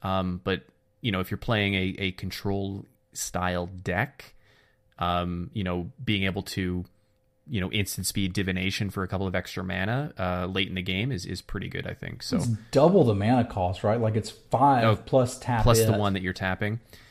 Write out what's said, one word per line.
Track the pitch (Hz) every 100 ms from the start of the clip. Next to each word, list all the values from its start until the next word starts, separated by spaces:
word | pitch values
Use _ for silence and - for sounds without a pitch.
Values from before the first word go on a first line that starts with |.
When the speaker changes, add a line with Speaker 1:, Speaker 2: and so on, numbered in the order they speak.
Speaker 1:
Um, | 98 95 92 90
but, | 98 92 - _ _ _
you | 127
know, | 95
if | 92
you're | 101
playing | - 113 101 98
a, | 92 95
a | 98
control | 90 95 - 101 98 98 98 - _ _
style | - - 90 90 90 90
deck, | 92 95 90 131 - - - _ _ _ _ _ -
um, | 87 87 87 87 90
you | 113
know, | 92 90 87 -
being | 123 104
able | 98 95
to, | 92 - 92 90 87 _ _ _ _ _ -
you | 98
know, | 92
instant | 104 98 - 95
speed | - 98
divination | 90 95 92 95 - 101
for | 98
a | 92
couple | 95 95
of | 92
extra | 90 -
mana, | 92 92 95 123 147 -
uh, | 90 90 90
late | 95 95
in |
the | 92
game | 92 92 117
is, | 107
is | - 92
pretty | - 98 92
good, | 87 -
I |
think. | - - -
So | - -
Speaker 2:
It's | 131 110 -
double | 131 151 190
the | 123
mana | 101 104 127 117
cost, | - 90 92
right? | 107 113
Like, | 110 107
it's | 104
five | - - 117 139 131 113
Speaker 1:
Oh, | 104
Speaker 2:
plus | - 135 120 -
tap | - 120
Speaker 1:
plus | 110 117
the | 110
Speaker 2:
it. | 104
Speaker 1:
one | 101
that | 98
you're | 92
tapping. | 92 95 92 104 113 - - -